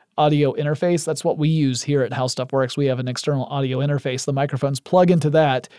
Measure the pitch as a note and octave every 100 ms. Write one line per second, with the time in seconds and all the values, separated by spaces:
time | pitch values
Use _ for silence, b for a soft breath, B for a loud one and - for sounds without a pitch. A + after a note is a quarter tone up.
0 | b - D3+ D3 C#3+ - D3 D3+ F3 F3
1 | D#3+ D3 F3 - D3+ D#3+ C#3 B2 - C#3+
2 | A#2+ C3+ B2+ - B2+ C3+ B2+ - C#3 B2+
3 | B2+ B2 - C#3 - C#3+ C3+ B2+ C#3+ C#3+
4 | C3+ B2+ - C3+ C3 C3 C#3 C#3 - F#3
5 | F3+ F3 D3 D#3 D3+ C3 -